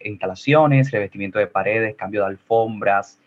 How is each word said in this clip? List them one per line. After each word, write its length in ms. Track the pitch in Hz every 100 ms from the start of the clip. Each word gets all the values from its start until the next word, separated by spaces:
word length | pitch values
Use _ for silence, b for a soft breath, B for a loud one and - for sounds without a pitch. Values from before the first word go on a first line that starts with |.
instalaciones, 880 | 104 101 95 92 135 151 151 135 135
revestimiento 480 | 107 98 98 98 107
de 80 | 101
paredes, 480 | 98 98 113 110 107
cambio 240 | 95 104
de 80 | 98
alfombras 920 | 98 - 113 113 107 101 98 - _